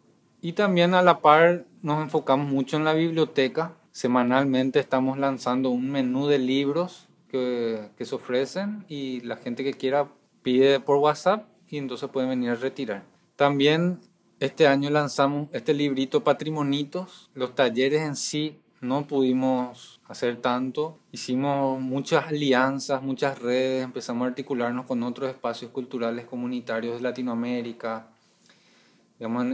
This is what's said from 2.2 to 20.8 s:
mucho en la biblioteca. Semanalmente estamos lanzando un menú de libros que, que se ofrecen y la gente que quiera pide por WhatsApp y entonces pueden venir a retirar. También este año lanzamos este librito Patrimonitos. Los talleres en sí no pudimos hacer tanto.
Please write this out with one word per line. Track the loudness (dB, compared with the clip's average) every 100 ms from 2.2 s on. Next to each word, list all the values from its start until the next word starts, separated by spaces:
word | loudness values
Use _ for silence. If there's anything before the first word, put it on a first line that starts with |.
| 2 2 2
mucho | -2 0 0
en |
la | 0
biblioteca. | 2 0 0 0 2 0 0 -6 -8 _
Semanalmente | -4 0 2 2 2 2 2 2 0
estamos | 0 0 0 0
lanzando | -2 -2 -2 -2 0
un | -2 -2
menú | -2 -2 0 2
de | 2
libros | 2 2 2 0 -4 -8 -20 _ _
que, | -4 -2 -2 -4 -4 -10 -12
que | -8
se | -8
ofrecen | -2 -2 -2 -4 -6 -8 -10
y | -8 -6 -6
la | -8 -8
gente | -6 -4
que | -4
quiera | -2 0 0 0 -8 _ _
pide | 2 6 6 4
por | 4 4
WhatsApp | 4 2 0 0 -4 _ _
y | -8
entonces | -8 -8 -6
pueden | -4 -2
venir | 0 -2
a | -2
retirar. | -4 -4 -6 -8 -12 _ _ 0
También | 2 4 4 4 0 -4 -10 _ _ -6
este | -4 4 4
año | 4 2
lanzamos | 0 0 2 0 0 -6
este | -4 -2
librito | 0 0 -2 -2 0
Patrimonitos. | 2 0 -2 -2 -2 -2 -4 -8 -10 -16 -18
Los | -8 -4 2
talleres | 2 2 0 0
en | -2 -4
sí | -4 -4 -4 -8 _ _
no | -4 -4 -2
pudimos | 2 2 2 2 0 -4 -10 -20 -20 -18
hacer | -4 -4 -2
tanto. | -2 -2 -2 -4